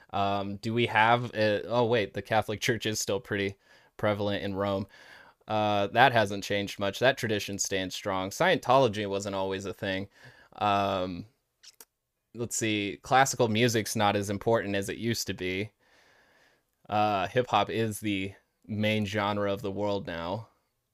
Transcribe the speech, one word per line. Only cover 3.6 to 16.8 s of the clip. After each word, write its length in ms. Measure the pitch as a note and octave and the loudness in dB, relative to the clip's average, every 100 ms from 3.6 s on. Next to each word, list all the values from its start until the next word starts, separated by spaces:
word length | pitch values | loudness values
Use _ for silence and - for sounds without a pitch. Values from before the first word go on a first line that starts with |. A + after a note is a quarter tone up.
| _ - _ - | _ -20 _ -2
prevalent 480 | G#2+ G#2 G2+ G2+ | 0 0 0 -2
in 100 | G2+ | -4
Rome. 320 | F#2+ G2+ G2 G2+ - - - - _ - | -2 -2 -2 -4 -12 -20 -20 -20 _ -4
Uh, 400 | G#2+ G#2+ G#2 G2+ | 0 2 2 2
that 240 | A2+ C3+ | 6 6
hasn't 320 | A#2 G#2 G2+ | 6 2 -2
changed 340 | - G2+ G2+ - | -2 -2 -2 -4
much. 220 | G2+ F#2+ | -4 2
That 180 | B2 C3+ | 2 2
tradition 400 | A#2 G#2 - G2+ | -2 -2 -4 -6
stands 380 | - F#2+ F#2 - | -4 -2 -4 -6
strong. 340 | G#2 F#2+ F#2+ | -4 -4 -4
Scientology 800 | - F3 F3 - C3 B2+ G2+ G2+ | 0 0 2 4 4 4 0 -4
wasn't 260 | G2 G#2 | -4 -4
always 300 | G2 F#2+ F#2+ | -4 -2 -4
a 80 | G2 | -6
thing. 340 | F2+ G2+ F#2+ G2 _ - - - - | -6 -4 -4 -6 _ -20 -20 -20 -4
Um, 680 | G#2 G2+ G2 F#2+ F#2 F2 G#2+ _ _ _ - - - _ _ _ _ | 0 2 2 -2 -4 -8 -12 _ _ _ -20 -20 -20 _ _ _ _
let's 220 | A2 A#2 - | -10 -6 -2
see, 420 | A2+ G#2+ G2+ - | 0 0 -2 -6
classical 460 | - C3 C3+ - A#2+ | 2 4 4 2 2
music's 460 | G#2+ A#2+ A2 G2+ | 4 2 2 -2
not 220 | A2+ G#2 G#2 | 2 2 2
as 140 | G2+ | 0
important 440 | G2+ - A2+ F#2+ | -2 0 0 0
as 140 | G2 G2 | -4 -4
it 80 | C#2+ | -4
used 300 | A2+ A2+ - | -4 -2 -4
to 80 | |
be. 360 | F#2+ F2+ F#2+ G#2+ - _ _ _ _ _ _ _ _ _ _ | -6 -4 -4 -6 -10 _ _ _ _ _ _ _ _ _ _